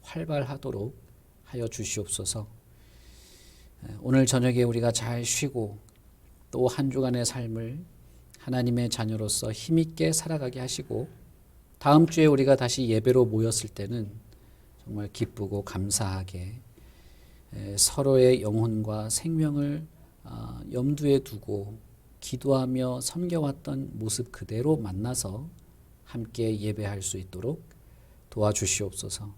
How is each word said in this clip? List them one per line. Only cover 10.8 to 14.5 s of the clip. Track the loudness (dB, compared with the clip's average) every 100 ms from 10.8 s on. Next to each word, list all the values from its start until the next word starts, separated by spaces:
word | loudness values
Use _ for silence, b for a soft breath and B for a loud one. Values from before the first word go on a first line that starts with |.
| -6 -6 -6 -12 -20 -20 -20 -20 _ -2
다음 | 6 8 8
주에 | 8
우리가 | 6 8 6 6
다시 | 4 0 2
예배로 | 4 6 6 6
모였을 | 4 2 0 -6
때는 | -8 -6 -4 -6 -10 -20 b b